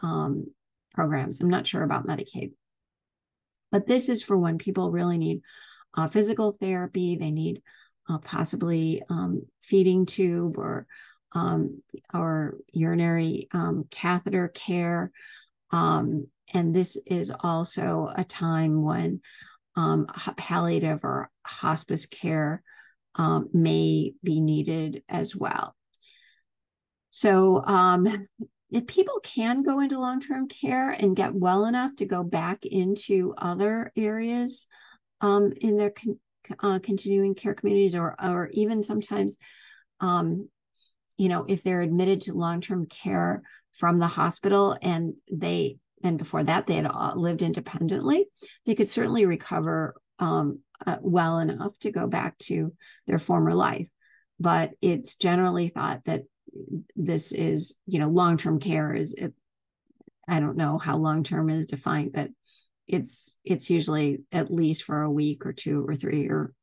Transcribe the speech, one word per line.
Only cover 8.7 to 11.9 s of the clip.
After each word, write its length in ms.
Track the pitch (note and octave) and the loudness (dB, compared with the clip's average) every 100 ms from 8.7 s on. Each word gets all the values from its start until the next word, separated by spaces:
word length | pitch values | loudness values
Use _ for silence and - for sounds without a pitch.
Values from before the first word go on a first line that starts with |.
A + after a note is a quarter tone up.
| E3 D#3+ D#3+ - | 0 0 -2 -4
um, 340 | E3+ F3+ F3+ - _ | -4 -2 -4 -6 _
feeding 440 | - G3 F#3 F#3 F3+ | 2 4 6 4 2
tube 520 | - F3+ E3+ E3+ - | 2 0 2 -2 -4
or, 300 | E3 - - - - _ _ | -6 -6 -10 -20 -20 _ _
um, 480 | E3+ F3 D#3+ D3 - - | -4 0 0 -2 -6 -16